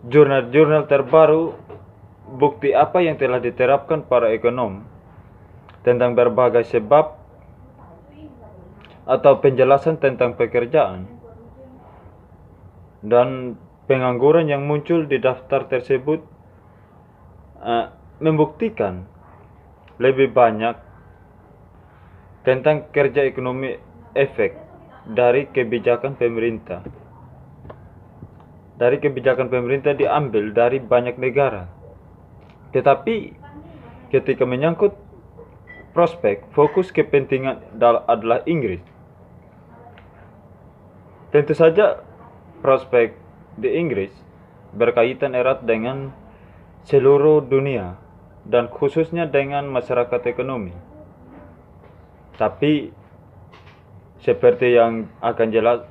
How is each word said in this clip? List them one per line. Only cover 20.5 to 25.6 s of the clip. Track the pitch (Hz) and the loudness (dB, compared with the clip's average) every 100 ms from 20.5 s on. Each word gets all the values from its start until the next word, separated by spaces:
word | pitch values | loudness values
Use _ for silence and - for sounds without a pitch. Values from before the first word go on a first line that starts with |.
| 107 113 117 - - - - - - - - _ - _ _ - - - - | 2 -4 -6 -18 -20 -20 -20 -20 -20 -20 -20 _ -20 _ _ -20 -20 -20 -6
tentang | - 131 151 147 - | -2 0 0 -2 -2
kerja | 147 135 131 | 0 0 0
ekonomi | 135 131 127 127 135 - - - - - | -2 -2 -6 -6 -8 -10 -16 -20 -8 -2
efek | 139 - 98 - - - - - - | -2 -2 -4 -4 -20 -20 -20 -20 -6
dari | 110 120 127 139 | 0 2 2 -2
kebijakan | 135 | -4